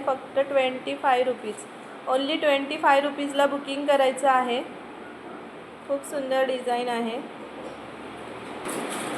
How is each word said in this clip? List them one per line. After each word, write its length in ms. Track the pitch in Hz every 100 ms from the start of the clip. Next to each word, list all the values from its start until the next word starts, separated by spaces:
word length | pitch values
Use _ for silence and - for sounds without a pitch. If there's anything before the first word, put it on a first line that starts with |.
| 285
फक्त 320 | 262 - 269
ट्वेंटी 560 | 277 277 262 254 277
फाय 280 | 277 285 247
रुपीज. 320 | 254 220 214 208 - - - - -
Only 320 | 262 277 320
ट्वेंटी 360 | 302 277 277 311
फाय 240 | 311 277
रुपीजला 460 | 285 285 285 277 285
बुकिंग 400 | 277 285 277 285
करायचं 420 | 269 262 262 277
आहे. 340 | 254 247 240 - - - - - - - - - - - - -
खूप 160 | 277
सुंदर 400 | - 302 262 262 262
डिझाईन 420 | 254 240 240 247
आहे. 520 | 233 233 240 - - - - - - - - - - - - - - - - - - -